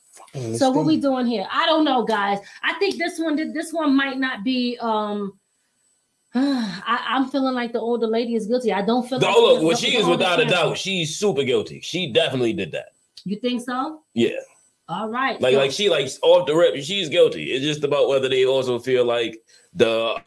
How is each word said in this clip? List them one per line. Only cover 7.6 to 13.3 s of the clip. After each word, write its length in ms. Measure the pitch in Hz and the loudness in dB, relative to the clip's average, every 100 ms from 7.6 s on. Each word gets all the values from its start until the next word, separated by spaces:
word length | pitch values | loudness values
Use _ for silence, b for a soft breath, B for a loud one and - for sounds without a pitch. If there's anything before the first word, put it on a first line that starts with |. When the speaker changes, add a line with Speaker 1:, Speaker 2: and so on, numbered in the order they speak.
| 233 | -4
Speaker 2:
the 80 | 233 | -4
older 260 | 220 240 226 | -2 -2 0
lady 300 | 226 240 233 | 0 0 -2
is 100 | 208 | 0
guilty. 260 | 247 226 | 0 0
I 100 | 190 | 0
don't 240 | 196 247 240 | 2 0 0
feel 100 | 262 | 0
Speaker 3:
The, 80 | 190 | 4
Speaker 2:
like 80 | 226 | 6
Speaker 3:
look, 220 | 226 165 | 6 6
Speaker 2:
the, 60 | 160 | 4
Speaker 3:
well, 100 | 165 | 2
Speaker 2:
the, 60 | |
Speaker 3:
she 80 | 247 | 0
Speaker 2:
the 40 | 254 | 2
Speaker 3:
is 60 | |
Speaker 2:
older 120 | 175 170 | 2 2
Speaker 3:
without 220 | 185 170 | 2 2
a 40 | |
Speaker 2:
Karen. 60 | 151 180 147 | 2 2 0
Speaker 3:
doubt. 100 | 139 | -2
She's 380 | 190 185 156 - | -2 -2 -2 -2
super 260 | 208 139 | 0 0
guilty. 380 | 127 117 - 69 | 2 0 -2 -10
She 320 | - 175 170 | -8 -6 0
definitely 400 | 113 156 131 117 | 2 2 0 -2
did 180 | 98 87 | -2 -6
that. 200 | 67 - _ _ - | -8 -12 _ _ -16
Speaker 2:
You 120 | 185 | -8